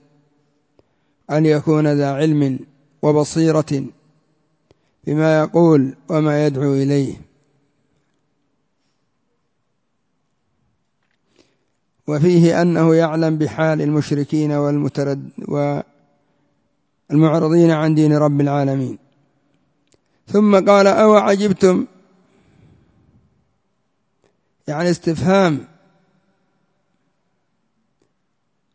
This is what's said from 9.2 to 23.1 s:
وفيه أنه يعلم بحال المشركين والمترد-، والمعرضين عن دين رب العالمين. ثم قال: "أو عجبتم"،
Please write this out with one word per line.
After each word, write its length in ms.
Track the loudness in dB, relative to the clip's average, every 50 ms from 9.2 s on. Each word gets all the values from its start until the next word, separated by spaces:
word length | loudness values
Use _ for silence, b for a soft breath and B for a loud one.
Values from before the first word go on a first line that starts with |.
| _ _ _ _ _ _ _ _ _ _ _ _ _ _ _ _ _ _ _ _ _ _ _ _ _ _ _ _ _ _ _ _ _ _ _ _ _ _ _ _ _ _ _ _ _ _ _ _ _ _ _ _ _ _ _ _ -10
وفيه 540 | -6 -2 0 2 2 4 4 4 4 2 2
أنه 340 | 0 0 0 2 2 2 2
يعلم 420 | 2 2 0 -2 -2 -2 -2 -2
بحال 440 | -2 -4 -6 -4 -4 -2 -2 -2 -2
المشركين 720 | -2 -2 -2 -2 -2 -2 -4 -6 -4 -4 -4 -4 -2 -2
والمترد-، 760 | -2 -2 -2 -2 -2 -2 -4 -6 -6 -6 -6 -6 -6 -8 -10 -16 -16 -16 -10 -8 -6 -4 -4 -4 -4 -6 -10 _ _ _ _ _ _ _ _ _ _ _ _ _ _ _ _ _ _ _ _ _ _ _ _ -2
والمعرضين 640 | 2 2 2 2 2 0 0 2 2 4 4 4
عن 240 | 2 0 0 0 0
دين 220 | 2 2 2 2
رب 240 | 2 2 0 0 0
العالمين. 560 | -2 0 -2 -2 -2 -2 -4 -4 -6 -8 -10 -14 _ _ _ _ _ _ _ _ _ _ _ _ _ _ _ _ _ _ _ _ _ _ _ _ _
ثم 380 | -4 0 2 2 4 4 2 4 4
قال: 180 | 4 4 4
"أو 280 | 4 4 4 4 4 4
عجبتم"، 680 | 4 4 2 0 0 0 -2 0 2 2 2 2 0 -4 -8 _ _ _ _ _ _ _ _ _ _ _ _ _ _ _ _ _ _ _ _ _ _ _ _